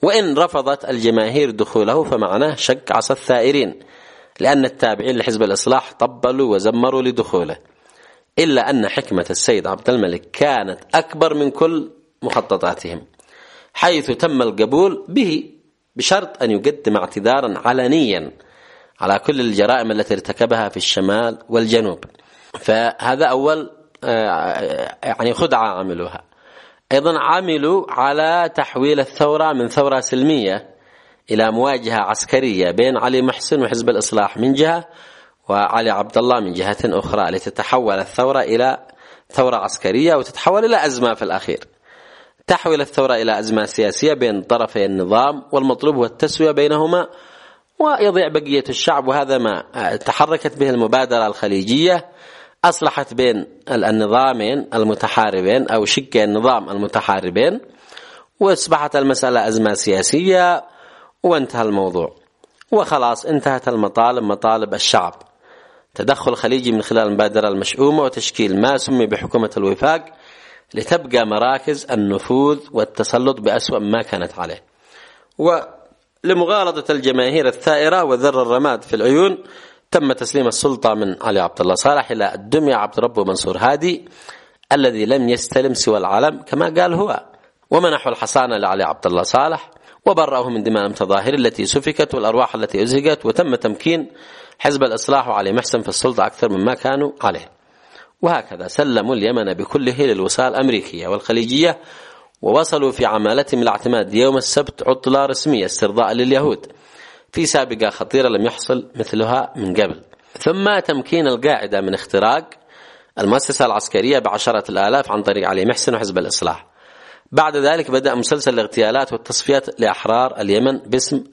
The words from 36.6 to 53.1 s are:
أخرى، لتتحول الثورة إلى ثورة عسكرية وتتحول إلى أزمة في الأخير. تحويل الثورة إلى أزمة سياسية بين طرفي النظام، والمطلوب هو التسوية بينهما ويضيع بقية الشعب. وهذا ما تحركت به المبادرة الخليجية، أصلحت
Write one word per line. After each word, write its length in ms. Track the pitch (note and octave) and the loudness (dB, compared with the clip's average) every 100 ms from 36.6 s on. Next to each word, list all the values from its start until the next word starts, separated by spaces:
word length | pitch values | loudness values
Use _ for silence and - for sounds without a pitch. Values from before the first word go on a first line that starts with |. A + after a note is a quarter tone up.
| F#2 G2+ A#2 | -4 -2 -2
أخرى، 460 | F2+ - G#2 F2 | -2 -2 -2 -2
لتتحول 680 | F#2 - - - B2+ A2 F#2+ | -4 -6 -8 0 0 2 -2
الثورة 420 | F#2+ - C3 C#3 | -2 -2 0 0
إلى 360 | G2+ A2+ C3 C3+ - - - - _ | 0 2 2 -2 -8 -20 -20 -20 _
ثورة 260 | - B2+ A#2 | 0 2 0
عسكرية 600 | G2 - F#2+ A2+ D#3+ D3+ | -4 -4 -2 2 2 2
وتتحول 500 | B2 - E3+ G3 A3+ | -2 -2 0 2 2
إلى 200 | A3 D3+ | 2 0
أزمة 280 | B2 A#2+ | 0 0
في 80 | A2 | 0
الأخير. 380 | G2+ F#2+ - - - _ _ - - - - _ - | -4 -4 -4 -8 -10 _ _ -20 -20 -20 -20 _ 0
تحويل 340 | F3 E3+ D3+ | 0 2 0
الثورة 340 | C#3 - C3 A#2 | 0 0 2 2
إلى 240 | A2+ G#2+ | 0 -2
أزمة 260 | A2 A2 G#2+ | 0 -2 0
سياسية 480 | - G#2 F2+ D3+ | 0 -2 0 0
بين 280 | C#3 A#2+ G#2 | 2 0 -2
طرفي 440 | F2+ A#2 A2+ A2 G2 | 0 0 0 -2 -2
النظام، 580 | F#2+ F2+ A2 C#3 D3 - | -2 2 2 2 -2 -4
والمطلوب 440 | C#3 C3+ B2 D3 C#3 | -2 0 0 0 0
هو 100 | A#2 | -2
التسوية 460 | - D#3 - D#3 | -2 -4 2 0
بينهما 560 | C#3+ D3 D3+ D#3+ F3 E3 - - - - _ _ - | 2 2 2 0 0 -2 -10 -20 -20 -20 _ _ -2
ويضيع 480 | D4+ C#4 G#3 F#3 D3+ | 0 2 2 2 0
بقية 360 | D3+ D3 C#3 C3 | -2 0 -2 -2
الشعب. 380 | B2+ - C#3+ C3 | -2 0 0 0
وهذا 300 | C#3+ C#3 C3 | -2 0 0
ما 260 | A2+ F2+ - B2 F#2 G2 | 0 -2 -6 -6 -4 -4
تحركت 640 | - - D3+ D#3+ D3 - | -4 0 0 0 -2 -2
به 120 | C#3 | 0
المبادرة 580 | B2 A2+ B2+ B2+ A#2+ G#2+ | 2 2 0 2 0 0
الخليجية، 760 | G2+ G#2 G2 G2 C3+ F3 F3 - - - - - _ F3 | -2 -2 -2 0 2 2 0 -4 -20 -20 -20 -20 _ 0
أصلحت 480 | E3 D3+ - C#3 | 2 -2 -2 -4